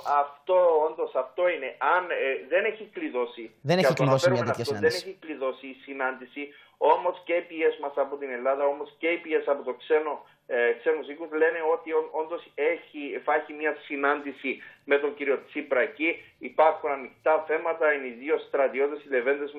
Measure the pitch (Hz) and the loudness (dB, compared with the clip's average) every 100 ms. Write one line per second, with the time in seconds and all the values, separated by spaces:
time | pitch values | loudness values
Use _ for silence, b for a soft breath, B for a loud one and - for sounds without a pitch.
0 | - 143 143 - - 185 175 156 156 - | 2 2 0 -4 2 6 6 6 4 0
1 | 147 135 127 - 180 156 131 - 139 180 | -2 -2 -2 0 0 0 -6 -2 2 2
2 | 175 123 135 143 127 175 214 214 202 180 | 2 -2 -2 -2 0 0 0 -4 -12 -8
3 | 151 123 120 - 110 _ 135 180 143 127 | -4 -4 -4 -6 -16 _ 0 2 4 2
4 | 139 135 135 123 113 - 117 107 - 180 | 2 4 4 2 0 -2 -4 0 0 0
5 | 190 185 160 135 131 127 135 127 - 135 | -6 -12 -12 -6 -4 -4 -12 -16 -12 -4
6 | 131 127 123 147 143 b b - 147 160 | -4 -4 -10 -12 -12 b b 0 4 4
7 | 175 175 - 170 170 165 160 151 143 143 | 2 -4 -2 -2 -2 0 2 2 -2 -2
8 | 139 143 139 123 127 139 143 147 143 - | -2 -4 -6 -2 0 2 0 0 -8 -4
9 | 160 170 156 156 147 139 127 120 - 156 | -2 -2 0 0 2 -2 -2 -8 2 2
10 | 156 135 b b - 123 120 151 165 156 | 2 -6 b b -4 2 2 2 0 0
11 | 131 151 165 156 160 165 160 160 160 156 | -4 -10 -6 2 2 2 0 0 0 -2
12 | 156 151 156 165 - - 147 165 - 151 | -2 -6 -6 -8 -10 -2 -2 -2 -6 -12
13 | 143 117 - 156 156 151 151 151 - 143 | -8 -4 -2 -2 -2 -4 -4 -4 -6 -2
14 | 143 147 143 131 131 - B B - 143 | 0 0 -4 -8 -8 -8 B B 0 2
15 | 143 139 139 127 - 151 147 127 117 - | 2 -2 -2 -2 -4 -10 0 0 0 0
16 | 160 160 B _ 123 - 160 156 151 139 | -2 -2 B _ -4 4 4 2 -2 -6
17 | 120 - 160 156 156 156 170 165 156 143 | -8 -2 2 2 2 -2 -2 0 0 0
18 | 127 117 139 147 - 139 135 123 143 147 | -4 -8 -2 -2 0 0 0 0 -2 -2
19 | 143 131 120 143 143 | -2 0 2 0 -2